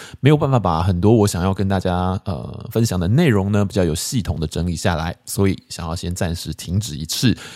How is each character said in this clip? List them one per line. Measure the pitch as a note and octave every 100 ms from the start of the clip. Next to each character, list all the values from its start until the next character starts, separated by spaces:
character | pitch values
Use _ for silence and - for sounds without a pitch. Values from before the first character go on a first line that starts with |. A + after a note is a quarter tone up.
| - -
没 | C3+
有 | D3+
办 | D3+
法 | C3
把 | F2+ D#2+
很 | F2+ F2+
多 | G2+
我 | A#2 G2+
想 | F2
要 | F#2+
跟 | F#2+ G2
大 | F#2+
家， | F2+ F2+ F2+ F#2 -
呃， | D2+ - - -
分 | A2+ A2+
享 | F#2
的 | E2+
内 | B2+ F3
容 | G2+ G2
呢， | G#2
比 | G2+
较 | G#2 F2
有 | D2+
系 | - C3
统 | E2+ D#2
的 | D2+
整 | - F2
理 | D#2+
下 | G2 E2
来， | E2 - -
所 | - G2
以 | - -
想 | - E2
要 | E2+
先 | E2+
暂 | F2+ F2+ E2+
时 | -
停 | - - F#2+
止 | A2 D2
一 | D#2
次。 | - B2 - -